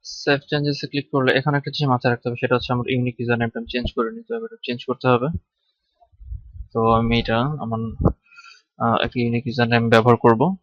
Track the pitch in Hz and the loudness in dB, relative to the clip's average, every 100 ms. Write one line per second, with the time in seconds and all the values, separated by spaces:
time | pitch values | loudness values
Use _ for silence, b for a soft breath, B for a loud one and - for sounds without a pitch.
0 | - - - 143 - 147 147 143 147 143 | -16 -8 -2 -2 0 -2 -2 -4 -6 -8
1 | 143 139 131 127 147 143 143 139 143 123 | -4 0 2 2 2 -2 -2 -4 0 2
2 | 131 120 123 120 123 123 - 123 120 127 | 0 0 -4 -4 0 0 0 -4 0 -2
3 | 123 - 120 120 113 117 117 127 120 - | -2 -4 -2 0 -2 -4 -6 -6 -4 -4
4 | 165 117 - 113 113 226 - 123 - 123 | -4 -6 -10 -8 -8 -12 -10 -8 -6 -2
5 | 127 120 135 170 _ _ _ _ _ _ | 2 2 0 -6 _ _ _ _ _ _
6 | _ _ - - - - - 117 113 113 | _ _ -14 -14 -14 -20 -8 0 2 4
7 | 117 117 - 117 135 151 117 113 113 - | 2 0 0 0 0 -4 -6 -6 -6 0
8 | - - B B B B _ _ 117 113 | 0 0 B B B B _ _ -2 0
9 | 120 127 117 117 123 117 117 120 117 113 | -2 -2 0 0 -2 -2 2 2 4 4
10 | 117 117 120 113 156 190 | 6 6 6 4 2 -2